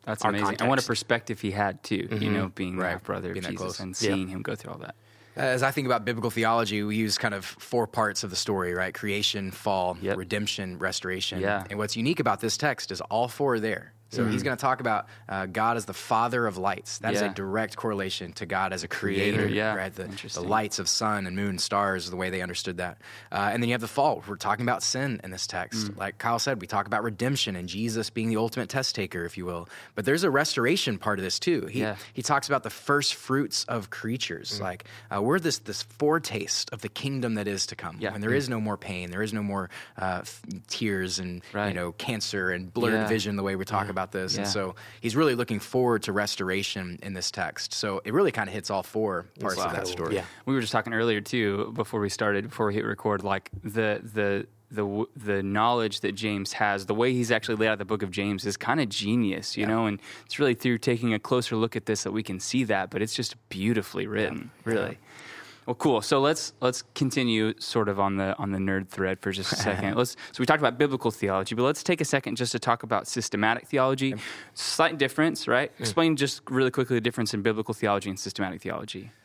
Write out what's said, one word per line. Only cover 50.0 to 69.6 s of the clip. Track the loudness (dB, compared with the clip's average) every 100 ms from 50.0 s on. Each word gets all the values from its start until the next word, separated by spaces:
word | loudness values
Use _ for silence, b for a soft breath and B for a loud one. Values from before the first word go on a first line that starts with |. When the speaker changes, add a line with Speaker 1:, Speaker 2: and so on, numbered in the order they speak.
| -2 -2
Speaker 2:
Yeah. | -2 B -2
Speaker 1:
We |
were | 0
just | 2
talking | 0 0
earlier | 2 2 2
too, | 0 0 2 2 -2 -4
before | -2 0
we | -2
started, | 0 2 2 -2
before | 0 0
we | 2
hit | -2
record, | -2 0 0
like, | 0 -2 -2 -10
the, | -4 0 2 0
the, | -2 0 2 2 -2 _ _
the | -4
w-, | -2 0 -2 -4
the | 0 0
knowledge | 2 2 4 4 0 0
that | -4
James | -2 -2 -2 -4
has, | 0 0 0 0
the |
way | 2 2
he's | 2 2
actually | 2 2 2
laid | 2
out | 2
the | 0
book | -2
of | -2
James | 0 0 0 -2
is | -4
kinda | 0 0 0
genius, | 0 0 2 2 0 -6 -2
you |
Speaker 3:
Yeah. | 0
Speaker 1:
know, | 2 2
and | -2 B B B
it's | 2
really | 2 4
through | 2 2
taking | 2 2 2
a | 0
closer | 2 2 2 0
look | 0 0
at | -2
this | -2
that | 0
we | -2
can | -2 -6
see | -2 0 2
that, | 2 0
but | -2
it's | -2 -2
just | -4 -6 _
beautifully | -2 2 2 0 -4 -4
written, | -2 -2 -4 -10 -10 -2
Speaker 3:
Yeah. |
Speaker 1:
really. | 0 0
Speaker 3:
Yeah. | -6 B B B B B B -8
Speaker 1:
Well, | 0
cool. | 4 4
So | 4 4
let's, | 6 2 -2 0
let's | 0 0 -6 0
continue | 0 2 4 4 2 0
sort | 0 2 2
of | 4
on | 2 2
the, | 0 0
on | -2
the | 0
nerd | 2 0 -2
thread | -2 0 0
for | -2
just | -2 -2
a |
Speaker 3:
<laughs> |
Speaker 1:
second. | 0